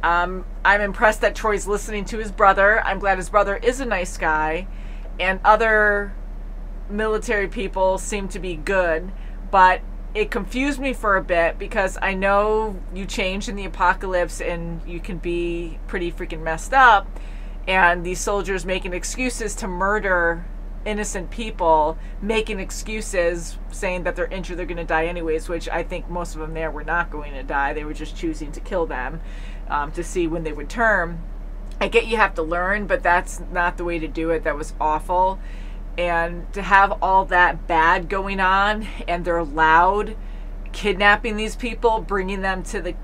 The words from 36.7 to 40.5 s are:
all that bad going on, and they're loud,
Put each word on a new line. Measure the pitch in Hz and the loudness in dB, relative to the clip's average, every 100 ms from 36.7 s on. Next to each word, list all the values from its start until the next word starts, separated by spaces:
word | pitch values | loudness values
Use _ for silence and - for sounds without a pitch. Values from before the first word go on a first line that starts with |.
| 196 202 - | 6 6 4
all | 180 190 185 | 4 4 6
that | 180 180 165 - | 6 4 4 0
bad | 165 160 185 170 | 4 4 4 2
going | 196 196 196 | -4 -2 0
on, | 185 190 202 214 214 - - | 2 4 2 0 -4 -8 -4
and | 175 | -4
they're | 175 170 | 0 0
loud, | 160 147 160 160 180 202 214 214 - - - | 0 4 8 8 8 4 0 -6 -10 -10 -10